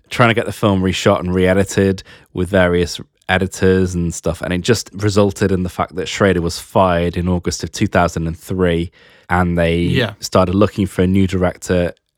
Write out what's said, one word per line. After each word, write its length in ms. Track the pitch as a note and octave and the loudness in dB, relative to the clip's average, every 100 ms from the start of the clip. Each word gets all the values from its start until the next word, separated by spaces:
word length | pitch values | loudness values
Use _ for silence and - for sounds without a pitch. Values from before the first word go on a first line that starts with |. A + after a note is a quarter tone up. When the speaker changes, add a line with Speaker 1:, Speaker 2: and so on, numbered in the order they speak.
| - | -6
Speaker 1:
trying 200 | - A#2 | 2 2
to 40 | |
get 120 | A2 G#2+ | 4 0
the 60 | |
film 280 | - G#2+ F#2+ | 0 0 2
reshot 380 | F#2 F#2 G#2+ F#2+ | 0 0 2 2
and 140 | F2+ | 0
re-edited 720 | F#2 F#2 F#2+ F#2+ - G2 F#2 - - _ | 2 2 2 0 2 0 0 -8 -20 _
with 160 | F#2 F2 | -6 0
various 500 | F#2+ F2+ F2 F2 - - _ - | 2 2 2 -2 -6 -16 _ -4
editors 680 | F#2 F#2 - F#2+ F#2 F#2 F2 | -2 -2 0 2 4 2 -2
and 180 | E2+ | -4
stuff. 280 | - E2+ E2 | -4 -6 -6
And 120 | - | -4
it 80 | F2+ | -2
just 280 | F2 A2+ - | 0 0 -2
resulted 580 | F#2 G#2 G2+ G2+ - G2 | -6 -2 2 0 0 -2
in 120 | F#2 | 0
the 60 | F2+ | -4
fact 260 | - F2 F2 | -6 -6 -6
that 120 | D#2 | -6
Schrader 340 | - G2+ F2 | 0 2 2
was 180 | E2 - | -2 -6
fired 560 | - A2 F#2 E2+ F2 F2+ | -2 2 2 2 -2 -2
in 100 | F2 | -2
August 340 | F2 F2 - | -2 -4 -8
of 80 | F2+ | -8
two 160 | - G#2 | -4 -2
thousand 400 | F#2+ F2 E2+ E2 | 0 0 -2 -6
and 100 | D#2+ | -8
three, 540 | - F#2 F2+ E2+ E2+ _ - _ - | -8 -2 0 0 -4 _ -20 _ -4
and 280 | F2+ F2 E2+ | -2 0 0
they 200 | E2+ E2+ | 0 0
Speaker 2:
Yeah. 340 | F2 C3 G#2+ G#2 | 0 -2 -4 -6
Speaker 1:
started 340 | - G2 F#2 G2 | -2 0 2 2
looking 300 | G2+ - F#2+ | 0 0 -4
for 160 | - | 0
a 60 | F#2 | 0
new 200 | G2 F#2+ | 2 0
director 640 | F#2 F2+ - - F2+ F2 - _ | 0 -2 -4 -4 -2 -2 -6 _